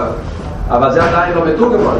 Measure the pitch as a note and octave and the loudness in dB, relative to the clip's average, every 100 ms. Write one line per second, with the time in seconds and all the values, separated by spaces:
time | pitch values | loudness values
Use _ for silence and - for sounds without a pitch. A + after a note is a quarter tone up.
0 | A2+ - - - - - - A#2+ C3+ E3 | -6 -6 -8 -10 -10 -6 -2 2 2 2
1 | E3+ E3+ F3 E3+ D#3+ D#3 A#3+ G#3 - | 2 2 0 0 0 2 2 2 0